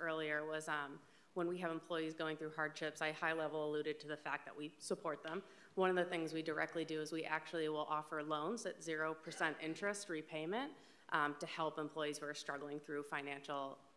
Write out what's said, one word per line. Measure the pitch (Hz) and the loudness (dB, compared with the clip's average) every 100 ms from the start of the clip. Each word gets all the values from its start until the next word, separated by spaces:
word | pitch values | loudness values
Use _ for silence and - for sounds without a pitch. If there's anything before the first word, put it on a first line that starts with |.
earlier | 165 160 156 151 | 0 0 2 0
was, | 156 156 160 | 0 -2 0
um, | 151 143 143 - - - | 0 -2 -6 -14 -20 -6
when | 185 170 | 0 2
we | 180 | 2
have | 175 | 0
employees | 165 - 165 160 | 0 -2 0 0
going | 160 156 156 | 0 -2 -2
through | 156 156 | -4 0
hardships, | 151 151 156 151 | 0 0 -2 0
I | 156 | -2
high | 156 165 | 2 2
level | 160 151 156 151 | 2 2 2 0
alluded | 151 151 151 | 2 0 -2
to | 147 | -4
the | 151 | -6
fact | 151 143 | -2 -4
that | - 147 | -4 -8
we | 151 - | -8 -6
support | - 190 165 143 | -2 0 0 -2
them. | 160 180 - - - - | -2 -4 -6 -14 -4 4
One | 185 | 6
of | |
the | 180 | 8
things | 175 170 160 | 4 4 0
we | 160 | 0
directly | 160 156 156 170 | 0 2 2 0
do | 160 156 | 0 0
is | 151 | 0
we | 160 | -2
actually | 151 156 160 170 156 | 0 0 0 0 2
will | 151 151 | 2 2
offer | 151 156 156 | 0 0 -2
loans | 151 151 147 233 185 | 2 2 2 0 -2
at | - | -4
zero | 160 156 160 | -2 2 2
percent | 160 170 160 165 147 | 0 -4 2 2 2
interest | 160 160 202 202 - | -2 0 0 0 -2
repayment, | 160 151 156 160 220 285 - - - - | -4 -2 -4 0 0 -2 -6 -20 -18 0
um, | 160 147 143 | 4 4 2
to | 151 | -4
help | - 160 156 | 0 0 0
employees | 147 156 151 147 | -2 0 0 0
who | 147 | -4
are | |
struggling | 147 - 139 143 147 | -6 -4 -4 -4 -6
through | 147 147 | -4 -6
financial | 143 151 143 139 143 143 135 135 - | -2 -2 -2 -4 -2 -2 -2 -6 -16